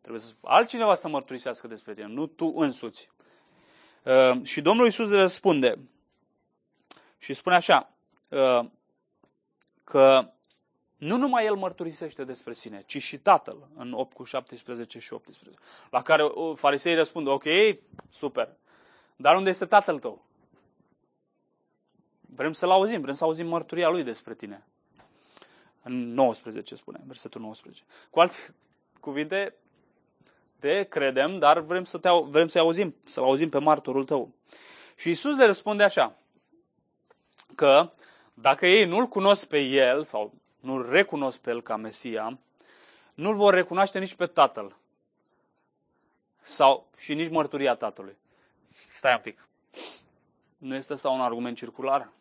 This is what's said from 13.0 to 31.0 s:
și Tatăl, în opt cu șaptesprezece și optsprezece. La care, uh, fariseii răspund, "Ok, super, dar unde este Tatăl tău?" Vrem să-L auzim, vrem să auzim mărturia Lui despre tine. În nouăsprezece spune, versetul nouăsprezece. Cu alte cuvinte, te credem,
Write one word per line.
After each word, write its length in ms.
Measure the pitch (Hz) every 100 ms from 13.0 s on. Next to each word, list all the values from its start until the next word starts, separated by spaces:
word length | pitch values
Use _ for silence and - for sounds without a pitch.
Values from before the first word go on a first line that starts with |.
și 160 | - 143
Tatăl, 500 | - 175 - - 143 -
în 160 | 123
opt 220 | 123 131
cu 100 | _
șaptesprezece 760 | 127 131 123 120 - 120 117 117
și 140 | -
optsprezece. 460 | 117 - 107 _ _ _ - _
La 120 | 127
care, 200 | - 156
uh, 340 | 151 - 165 151
fariseii 400 | 143 143 175 165
răspund, 300 | 156 170 139
"Ok, 180 | 135 151 175 220 190 _ - _
super, 480 | - 143 127 113 _ _ _ _ _ _ _
dar 200 | 135 175
unde 140 | 190
este 160 | 185 180
Tatăl 320 | 208 202 151
tău?" 240 | 123 98 _ _ _ _ _ _ _ _ _ _ _ 1077 1047 _ _ _ _ _ _ _
Vrem 320 | _ 127 143
să-L 180 | 160 180
auzim, 300 | 185 202 226
vrem 140 | 135
să 100 | 139
auzim 220 | 165 160 170
mărturia 420 | 165 160 165 165
Lui 140 | 175
despre 320 | 131 110 -
tine. 320 | 113 104 101 _ _ _ _ _ _ _ - _ _ _ _
În 300 | 123 123 120
nouăsprezece 640 | 120 127 110 117 110 -
spune, 260 | - - - 135
versetul 340 | 131 117 120
nouăsprezece. 420 | 113 110 - - _ _ _
Cu 100 | 160
alte 160 | 180 - - _ _ _ _ _
cuvinte, 540 | - 139 156 190 196 _ _ _ _ _ _ _ _ _ _ _
te 240 | 143 190
credem, 560 | 190 156